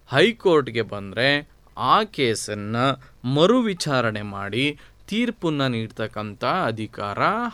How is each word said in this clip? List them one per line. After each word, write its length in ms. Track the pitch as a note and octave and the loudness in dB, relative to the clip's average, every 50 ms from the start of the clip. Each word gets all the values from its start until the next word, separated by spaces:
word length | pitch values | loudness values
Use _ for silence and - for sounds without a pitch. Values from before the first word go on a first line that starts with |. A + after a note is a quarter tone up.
| _ - | _ -2
ಹೈಕೋರ್ಟ್ಗೆ 680 | B2+ C#3 F3 A#3 A3+ - - F#3+ E3 D3+ C3+ B2 A2+ A#2 | 2 4 4 4 2 2 2 4 4 4 4 2 -2 -4
ಬಂದ್ರೆ 680 | G#2+ G2 G#2 G2+ G2 G2 F#2+ G#2+ B2 C#3 C#3+ C#3+ D3 - - - _ - - | -4 -4 -6 -10 -10 -6 -2 0 0 2 2 0 -2 -8 -18 -20 _ -16 -8
ಆ 260 | - A2+ C3 D#3 F#3 E3+ | -2 2 4 4 4 2
ಕೇಸನ್ನ 720 | - - - C3+ A#2 G#2+ - - - G#2+ G#2 G2+ G#2 A2+ A#2+ B2+ C#3 C3 - - - - - - | 0 0 0 2 2 2 0 -4 -6 -6 -6 -6 -4 -2 0 2 0 0 -2 -6 -20 -16 -8 -4
ಮರು 380 | B2 C3+ D3 E3 G3 A#3+ C4 | 0 2 4 4 4 4 4
ವಿಚಾರಣೆ 600 | A#3 A3 F#3 F3 - D#3 C#3 B2+ A#2 A2+ G#2+ G#2 | 2 0 -2 -4 -2 0 0 2 2 0 -2 -4
ಮಾಡಿ 580 | G#2 G2+ G2+ G2 G2 G2+ G2+ A#2+ C#3 D3 C#3+ - - - _ - - | -6 -8 -8 -8 -8 -4 -2 0 0 0 -2 -6 -12 -20 _ -20 -12
ತೀರ್ಪನ್ನ 600 | - G3 A3 B3 A#3 A3 - - E3 D3+ C#3+ C3+ | -6 -2 -2 -2 -2 -2 -2 -2 -2 0 0 0
ನೀಡ್ತಕ್ಕಂಥ 760 | C3 A#2+ A2+ A2 G#2+ - - A2+ G#2 - G#2+ G#2+ G#2+ G2+ - A#2+ | -2 -2 -4 -6 -6 -6 -6 -8 -6 -6 -8 -8 -8 -8 -4 -2
ಅಧಿಕಾರ 720 | B2+ D#3+ F#3 E3+ A#2+ A2 G#2+ A2 G#2+ - - G#2 G2+ G2+ G#2+ C3+ E3 G3 A3+ A#3+ A#3 | -2 -2 0 -2 -2 -4 -4 -8 -10 -8 -8 -8 -6 -2 0 0 0 0 -2 -4 -6